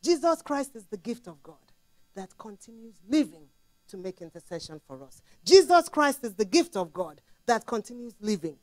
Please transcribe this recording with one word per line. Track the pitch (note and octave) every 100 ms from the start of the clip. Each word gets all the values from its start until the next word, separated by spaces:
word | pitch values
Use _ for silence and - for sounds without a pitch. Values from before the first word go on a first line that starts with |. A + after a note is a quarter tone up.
Jesus | - E4+ E4 D#4+
Christ | - C#4+ C#4
is | A#3 F#3+
the | G#3
gift | G3+ A#3+ -
of | D#3
God | - D#3+ _ _ _ _ _ G3
that | F#3+ _
continues | A3 G3+ - A3+ A3+ F#3+ F#3
living | D4+ C#4 E3 D3 _ _ _ _
to | F#3+
make | F#3 F#3
intercession | E3+ E3+ - E3+ - D#3 _
for | C3
us. | C3+ - _ _
Jesus | - F#4 F4+ F4 E4
Christ | - D4 C4+
is | A#3
the | F#3+
gift | G#3 C#4+ - G3
of | E3+
God | D#3 E3+ D3+ _ - -
that | A3+
continues | - A#3 G#3 A#3+ A#3+ G3+
living | G#3 G#3 D#3+ C#3